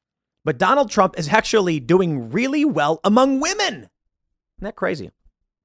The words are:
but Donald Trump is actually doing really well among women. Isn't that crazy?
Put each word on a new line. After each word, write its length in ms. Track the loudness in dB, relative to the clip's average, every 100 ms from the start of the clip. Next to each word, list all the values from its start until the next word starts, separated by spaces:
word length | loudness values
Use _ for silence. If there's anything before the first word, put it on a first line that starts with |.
| _ _ _ _
but 140 | -6 -2
Donald 320 | 2 2 2
Trump 260 | 2 0 0
is 120 | 0
actually 500 | 0 2 0 0 -2
doing 520 | 2 2 2 -2 -4
really 340 | -4 -2 0
well 340 | 0 0 -2 0
among 340 | 2 4 4 2
women. 360 | -2 -2 -4 -6
Isn't 140 | -16 _ _ _ _ _ _ -14
that 140 | -14 -6
crazy? 360 | -6 -6 -12 _ _ _ _ _